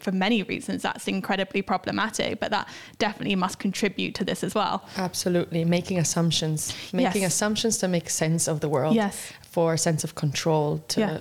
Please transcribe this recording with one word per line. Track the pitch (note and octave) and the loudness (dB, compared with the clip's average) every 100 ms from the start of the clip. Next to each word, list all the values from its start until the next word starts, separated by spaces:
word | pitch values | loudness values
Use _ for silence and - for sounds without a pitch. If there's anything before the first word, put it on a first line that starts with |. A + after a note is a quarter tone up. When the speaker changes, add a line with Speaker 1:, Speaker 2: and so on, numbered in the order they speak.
Speaker 1:
For | - | -4
many | F#3 F#3+ A#3 | 0 2 2
reasons, | - - - F#3 | 0 -4 -4 -4
that's | - - - | -4 -4 -4
incredibly | F#3+ - G3 F#3+ G3 | -4 -2 -2 0 -2
problematic, | G3 F#3 G3+ G3 G#3+ - - A3 | -2 -2 0 -2 -2 -2 -2 -2
but | - | -2
that | G3+ - - - - | -2 -4 -12 -12 -2
definitely | G#3+ - G3+ F#3+ | -2 -2 -2 0
must | F#3 - | 0 -2
contribute | G3 - G3+ F#3+ F#3 - | -4 0 -2 0 -4 -2
to | F#3 | -2
this | - | -2
as | - | -2
well. | G#3 F#3 F#3+ - - | 0 0 -2 -6 -6
Speaker 2:
Absolutely. | F#3 - F#3 F3 - E3 | -4 -2 2 2 2 0
Making | E3 F3 F3 F3+ | 2 2 2 0
assumptions. | D3+ E3+ E3 - D#3 D#3 - - - | 2 2 2 2 0 -2 -4 -8 -4
Making | F#3 F3+ G3+ | 0 2 2
Speaker 1:
Yes. | F#3 | 0
Speaker 2:
assumptions | - G#3+ G#3+ A3+ - | 2 0 2 0 2
to | F#3 | 2
make | F3 - | 0 0
sense | - D#3+ E3 - | 0 2 2 2
of | D3+ | 0
the | D3+ | 0
world. | C#3+ D3+ | 2 4
Speaker 1:
Yes. | A3+ G3+ - - - - F3 E3 | 4 2 -2 -12 -14 -6 2 2
Speaker 2:
Or | |
a | D#3+ | 4
sense | F3 D#3 | 2 0
of | D#3+ - | -2 -2
control | D3+ - E3+ D#3 D3 D#3 - | -2 0 2 2 2 0 -2
to, | - | 0
Speaker 1:
Yeah. | G#3 D#3+ | 0 -2